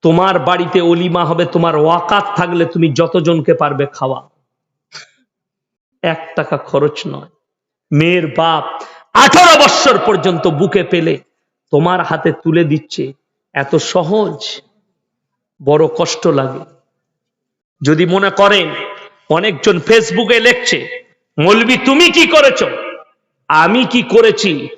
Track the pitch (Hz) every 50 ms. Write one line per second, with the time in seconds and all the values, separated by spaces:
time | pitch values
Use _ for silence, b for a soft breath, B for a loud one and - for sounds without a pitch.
0 | _ 170 160 170 185 190 185 175 139 175 180 175 175 170 - 185 175 170 170 170
1 | 180 180 165 175 175 156 165 165 175 170 - 175 165 170 156 151 151 160 165 175
2 | - - 214 202 202 - - - 180 175 175 175 165 165 - 180 165 160 135 117
3 | 170 160 - 185 160 156 170 165 147 - 165 - 151 143 139 135 143 139 - -
4 | 135 131 135 - - _ _ _ _ _ _ _ _ _ _ _ _ _ B B
5 | B B B B 254 _ _ _ _ _ _ _ _ _ _ _ _ _ _ _
6 | - 170 160 151 - - - - 151 - - 139 - - - - 220 226 - -
7 | - 180 139 139 143 - _ _ _ _ _ _ _ _ _ _ _ _ 156 147
8 | 156 170 180 180 160 151 135 - 160 165 165 156 - - - - B B B B
9 | B B _ 214 262 262 - 330 359 349 330 311 294 240 - - - 277 247 -
10 | 170 - 208 185 143 190 175 165 - 185 156 143 175 185 - 202 175 - 185 175
11 | 160 165 156 135 _ _ _ _ _ _ _ _ _ _ - 143 160 175 180 180
12 | 165 - 160 160 - 170 147 - - 165 156 170 170 151 147 156 - _ - -
13 | 139 131 139 _ _ _ _ _ _ _ _ 139 139 - - 156 151 - - 185
14 | 170 151 196 220 214 180 156 139 - - - - _ _ _ _ _ _ _ _
15 | _ _ _ _ _ _ _ _ _ _ _ _ 143 135 147 151 160 160 160 -
16 | 170 165 - - - 175 156 139 135 131 131 - - _ _ _ _ _ _ _
17 | _ _ _ _ _ _ _ _ _ _ _ _ _ _ _ _ - 135 151 156
18 | 175 175 175 196 190 196 196 196 202 202 208 202 175 156 143 - - - - -
19 | - - _ _ _ _ 151 165 185 214 190 139 - 214 196 175 147 - 220 226
20 | - - 175 202 240 196 247 233 220 240 247 247 - - - 143 - - - -
21 | - _ _ _ _ _ _ - 151 175 208 226 233 220 254 220 - 262 277 294
22 | 349 339 - 339 320 - 339 311 285 269 254 - 226 - - - - - - -
23 | - _ _ _ _ _ _ _ _ _ 151 156 160 175 208 247 254 - - 247
24 | - - 190 233 233 220 208 - - 196 156 139 113 - -